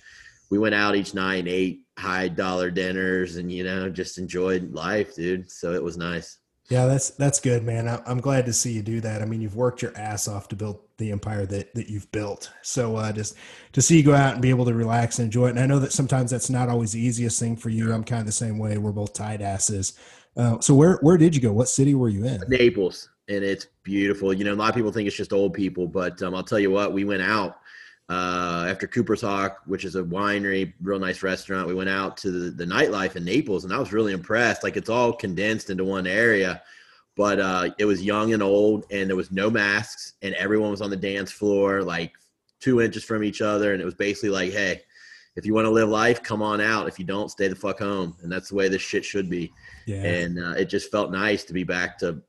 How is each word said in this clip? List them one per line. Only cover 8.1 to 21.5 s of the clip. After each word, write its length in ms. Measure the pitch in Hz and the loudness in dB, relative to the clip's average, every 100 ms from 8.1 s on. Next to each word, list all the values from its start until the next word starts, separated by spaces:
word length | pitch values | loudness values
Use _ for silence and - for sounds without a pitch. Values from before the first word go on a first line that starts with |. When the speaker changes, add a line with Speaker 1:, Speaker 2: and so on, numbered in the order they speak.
| 123 | -4
Speaker 2:
glad 260 | 139 135 123 | 0 0 0
to 80 | |
see 180 | 110 123 | -2 -2
you 120 | 113 | -4
do 180 | 104 113 | -4 -4
that. 220 | 110 107 | -4 -4
I 20 | 107 | -4
mean, 160 | 113 | -4
you've 140 | 107 107 | -6 0
worked 260 | 123 123 | 0 0
your 160 | 120 - | -6 -8
ass 300 | 107 104 - | -8 -6 -6
off 200 | 101 - | -6 -8
to 60 | 101 | -8
build 260 | 107 101 _ - | -8 -10 _ -8
the 140 | 110 | -4
empire 360 | 101 107 104 95 | -4 -4 -4 -4
that, 260 | 98 - | -6 -6
that 160 | 120 107 | -8 -6
you've 220 | 107 - | -8 -6
built. 400 | 110 104 101 - - | -6 -6 -8 -12 -14
So, 340 | - 135 117 110 | -6 -2 -2 -2
uh, 160 | 107 | -2
just 240 | 107 104 - - - - | -4 -6 -10 -18 -20 -4
to 80 | - | 2
see 160 | 131 165 | 6 8
you 60 | |
go 100 | 143 | 8
out 200 | 143 135 | 8 6
and 80 | 120 | 4
be 80 | 127 | 2
able 160 | 127 120 | 4 2
to 80 | |
relax 440 | 113 113 117 117 - | 2 2 2 0 0
and 80 | 113 | 0
enjoy 220 | 123 123 | 2 2
it. 40 | |
And 80 | 120 | 4
I 60 | 131 | 4
know 140 | 139 | 4
that 140 | 131 | 2
sometimes 360 | - 135 131 120 | 0 2 2 0
that's 200 | 123 - | -2 -2
not 200 | 127 123 | 0 0
always 220 | 120 113 | 0 0
the 100 | 113 | 0
easiest 380 | 123 117 120 - | 0 0 -2 0
thing 160 | 117 113 | -2 -2
for 140 | 117 | -2
you. 220 | 110 113 | 0 0
I'm 120 | 113 | 0
kinda 200 | 107 117 | -2 -4
the 80 | 107 | -2
same 280 | - 113 107 | -2 -2 -2
way. 180 | 110 104 | -2 -2
We're 140 | 104 | -2
both 220 | 101 101 | -2 -4
tight 280 | - 107 104 | -6 -8 -6
asses. 560 | 98 95 - 101 92 - - - _ - | -4 -2 -2 -2 -4 -8 -18 -20 _ 0
Uh, 220 | 120 113 | 2 2
so 160 | - 139 | 6 8
where, 220 | 165 185 | 8 8
where 160 | 147 180 | 6 8
did 160 | 165 | 6
you 80 | 147 | 6
go? 100 | 120 | 4